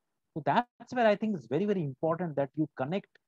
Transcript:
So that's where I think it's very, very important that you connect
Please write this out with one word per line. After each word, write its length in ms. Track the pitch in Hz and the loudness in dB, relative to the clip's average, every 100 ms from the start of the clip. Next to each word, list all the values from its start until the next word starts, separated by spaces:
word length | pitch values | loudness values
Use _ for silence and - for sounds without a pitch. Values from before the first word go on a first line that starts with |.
| _ _ _ | _ _ _
So 100 | 160 | -6
that's 480 | 143 185 240 - - | 0 0 0 -6 -8
where 140 | 254 226 | 2 2
I 100 | 202 | 4
think 200 | 220 180 | 0 -4
it's 100 | 120 | -2
very, 180 | 147 208 | 0 0
very 160 | 196 | 0
important 520 | 147 131 160 170 175 139 | -2 -2 -2 -2 -2 -2
that 140 | 139 151 | -2 -2
you 120 | 151 - | -4 -2
connect 320 | 135 196 - _ | -4 -4 -6 _